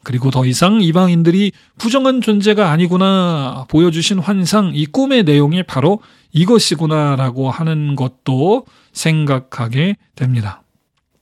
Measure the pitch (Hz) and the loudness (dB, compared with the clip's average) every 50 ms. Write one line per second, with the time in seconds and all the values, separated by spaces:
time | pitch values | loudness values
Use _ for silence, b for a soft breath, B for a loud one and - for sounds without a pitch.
0 | - - 123 123 123 135 - 127 127 127 123 - 175 185 214 226 190 160 156 180 | -10 -8 -6 -4 -2 -2 0 0 0 0 0 0 2 2 2 2 2 2 2 2
1 | 185 180 175 170 165 170 170 190 208 190 b b b b b - - 233 240 277 | 2 2 2 2 2 2 2 2 0 -2 b b b b b -8 -6 -2 -2 0
2 | 262 262 262 254 - 220 208 202 196 214 208 208 208 165 147 165 180 165 180 185 | 0 0 0 0 0 0 0 2 2 2 2 2 2 2 2 2 2 2 0 0
3 | 190 190 190 190 180 175 165 151 135 127 131 131 131 - - 151 170 180 156 165 | 2 2 2 0 0 0 -2 -4 -4 -6 -8 -10 -8 -2 2 2 4 4 2 0
4 | 160 - 202 190 147 196 208 196 180 160 202 214 202 175 143 147 156 147 - 269 | -2 -2 -2 -2 -2 -2 -2 -2 -2 0 0 0 0 0 -2 -4 -4 -2 -2 -2
5 | 269 269 269 247 208 151 147 143 147 147 165 185 180 - - 135 123 170 202 220 | 0 0 2 2 2 4 4 4 4 2 0 -2 -4 -4 -2 0 0 0 0 -2
6 | b b b b b b - 156 175 190 240 220 - - 180 147 165 151 160 156 | b b b b b b -2 0 2 4 4 2 2 0 -2 -2 -2 -2 0 0
7 | 147 147 139 131 135 127 120 131 135 131 120 - 165 160 160 151 151 147 143 131 | 0 0 0 0 -2 -2 -4 -4 -4 -4 -4 -4 -4 -4 -2 -2 -2 -4 -4 -4
8 | 127 123 - _ _ - 131 127 143 185 220 269 247 b b b b b b - | -4 -6 -6 _ _ -4 -2 0 0 0 0 0 -2 b b b b b b -6
9 | - 160 160 156 151 143 139 127 127 _ - - 120 113 117 139 160 190 202 - | -2 -2 0 0 0 0 -2 -2 -4 _ -8 -8 -6 -4 -2 -2 -2 -2 -4 -6
10 | _ _ _ - 127 127 127 117 104 101 92 - _ _ _ _ _ _ _ _ | _ _ _ -6 -2 -2 -2 -2 -4 -6 -8 -12 _ _ _ _ _ _ _ _
11 | _ _ _ _ | _ _ _ _